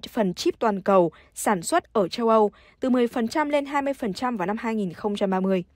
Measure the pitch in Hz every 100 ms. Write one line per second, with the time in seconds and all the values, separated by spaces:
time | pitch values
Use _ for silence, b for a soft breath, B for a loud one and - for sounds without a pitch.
0 | - 247 190 175 - - 226 196 202 190
1 | 170 b b - 233 190 - 339 - 226
2 | 175 - 226 220 208 b b b 262 254
3 | 240 254 226 320 294 294 277 285 277 269
4 | 220 180 247 220 175 226 226 220 185 -
5 | 208 202 196 185 190 185 175